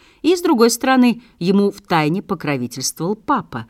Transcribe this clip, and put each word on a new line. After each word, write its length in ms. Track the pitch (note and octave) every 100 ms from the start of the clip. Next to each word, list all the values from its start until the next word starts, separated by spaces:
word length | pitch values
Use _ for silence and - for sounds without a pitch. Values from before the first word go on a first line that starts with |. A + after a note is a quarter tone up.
| _ _
и, 120 | D4+
с 60 | F4+
другой 300 | F4 C4 A#3
стороны, 500 | A#3 C4 C4 B3 A3 - -
ему 320 | F3 G3 G3+
втайне 520 | G3+ - E3+ D3+ F3+
покровительствовал 920 | - F3+ D3 C#3 A#2+ C3 B2+ - E3
папа, 520 | G#3+ - C4+ - A#2+